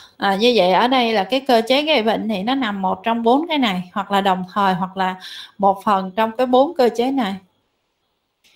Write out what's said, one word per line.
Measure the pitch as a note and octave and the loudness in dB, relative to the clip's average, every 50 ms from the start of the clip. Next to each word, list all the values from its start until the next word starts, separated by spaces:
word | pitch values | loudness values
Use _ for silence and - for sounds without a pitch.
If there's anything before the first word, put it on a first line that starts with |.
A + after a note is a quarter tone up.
| - _ _ | -20 _ _
À, | - F#3+ G3 G3 | -4 -2 -2 0
như | F#3+ A3+ B3 A#3+ | 2 2 2 4
vậy | G3+ F3+ F#3 | 4 4 4
ở | F#3 F3+ A3+ B3+ | 4 4 2 2
đây | C4 B3+ A#3+ A3+ | 2 2 0 0
là | A3 G3+ F#3+ | 0 -2 -2
cái | - B3+ C4+ | -2 -4 -4
cơ | C4+ - A#3+ A3+ A3+ A#3 | 0 2 2 2 2 2
chế | C4 C#4+ | 0 0
gây | D4+ D#4 D4+ A#3 | 2 2 0 2
bệnh | G#3+ A3+ G3 F#3 G3+ A3 | 2 0 -2 -2 -2 -4
thì | G#3+ F#3 | -4 -4
nó | G3 A#3+ C4+ | -2 -2 -2
nằm | C#4 B3+ G#3 G3+ G3 | -2 -2 -4 -4 -2
một | F#3+ F#3 F#3+ F#3+ | -2 -2 -2 -2
trong | - A3+ A#3 A#3 | -4 -4 -4 0
bốn | A3+ A3+ B3+ C#4+ E4+ F4 | 2 2 2 2 2 -2
cái | D#4 C#4+ | -2 0
này, | B3+ G#3 F3+ F#3 F3+ - | 0 0 -2 -4 -6 -6
hoặc | - G#3 F#3+ - | -8 -8 -6 -2
là | G3+ G3 | -2 0
đồng | G3 G3 F#3 F#3 F3+ - - | 2 0 0 -2 -4 -6 -4
thời, | G#3 G3 F#3+ F#3 | 0 0 0 0
hoặc | F3 F#3+ F3+ F#3 | -2 -4 -8 -4
là | F#3+ F#3 F#3 F#3 - - - - - - - _ - | -4 -4 -4 -4 -8 -14 -18 -18 -18 -20 -20 _ 0
một | G3 G3 F#3+ F#3+ - | 0 2 2 2 0
phần | A3 G3+ F#3+ F#3+ F#3 F#3 | 0 0 0 -2 -4 -2
trong | A3 A3 A3+ A3+ | -2 -2 -2 0
cái | - B3+ | -2 0
bốn | B3 B3+ B3+ C#4 E4+ E4+ | 2 4 4 4 2 2
cơ | - A3 A3 A3 | 2 2 2 2
chế | - A#3+ C4 | 0 -4 -2
này. | C#4 C4+ A3+ F#3+ G3 F#3+ _ _ _ _ _ _ _ _ _ _ _ _ _ _ _ _ _ _ _ _ _ _ _ | -2 -2 -4 -4 -6 -10 _ _ _ _ _ _ _ _ _ _ _ _ _ _ _ _ _ _ _ _ _ _ _